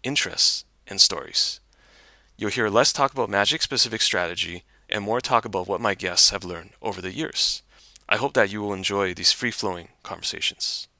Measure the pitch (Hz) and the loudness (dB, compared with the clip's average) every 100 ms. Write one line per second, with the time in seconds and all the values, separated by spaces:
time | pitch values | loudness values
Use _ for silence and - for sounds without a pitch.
0 | 127 143 - 82 - - - _ - 98 | 0 -2 -2 0 0 0 -10 _ -10 2
1 | - 80 67 - - - _ _ _ - | 2 2 -4 -2 -2 -6 _ _ _ -20
2 | - _ _ - 104 123 110 104 143 - | -20 _ _ -6 -2 0 4 6 4 4
3 | 139 135 113 98 104 156 - 127 120 110 | 0 0 0 2 2 2 0 0 0 2
4 | - 98 85 87 87 87 _ _ - 107 | 2 2 0 -2 -6 -8 _ _ -6 -4
5 | 101 120 - 123 110 98 90 95 110 95 | 0 -2 2 0 0 -6 -2 0 0 0
6 | 92 87 - 101 90 85 82 _ - 92 | 0 4 4 4 -6 -10 -12 _ -6 -6
7 | 92 101 160 - - - _ - - - | -8 -6 -6 -2 -2 -2 _ -20 -20 -20
8 | - 104 139 131 101 104 104 98 95 101 | -2 0 2 2 2 0 -4 -2 -2 0
9 | 95 90 87 - 120 - 104 87 85 _ | 0 0 0 0 -2 -2 -4 -4 -10 _
10 | - 87 - - - - - - - | -14 -8 -8 -4 -6 -4 -8 -8 -12